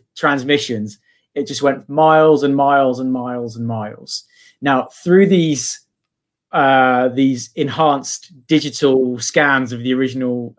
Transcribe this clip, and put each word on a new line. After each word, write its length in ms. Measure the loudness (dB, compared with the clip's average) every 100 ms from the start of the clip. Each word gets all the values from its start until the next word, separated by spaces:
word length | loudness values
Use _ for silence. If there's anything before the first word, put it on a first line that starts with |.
| _ -4
transmissions, 840 | -2 -2 0 -2 -2 -6 -8 -12 _ _ _
it 120 | -8 -8
just 160 | -2
went 260 | -2 -2 -4
miles 540 | 2 4 6 6 4
and 120 | 2
miles 460 | 2 2 2 2 0
and 120 | -4
miles 440 | -4 -6 -8 -8 -8
and 100 | -6
miles. 580 | -6 -8 -12 -14 -14 -14 _ _ -6
Now, 280 | -2 -2 -2
through 340 | -6 2 4 6
these, 540 | 4 2 -2 -6 -10 _ _ _ _ _ _ _
uh, 560 | 0 2 4 4 2 0
these 420 | 0 0 0 -6 -6
enhanced 760 | -4 0 0 0 -4 -12 -16 -12 -2
digital 720 | 0 -2 -2 2 2 0 -4
scans 540 | -4 0 2 0 -2
of 80 | -6
the 120 | -4
original, 600 | -2 -2 -4 -4 -4 -8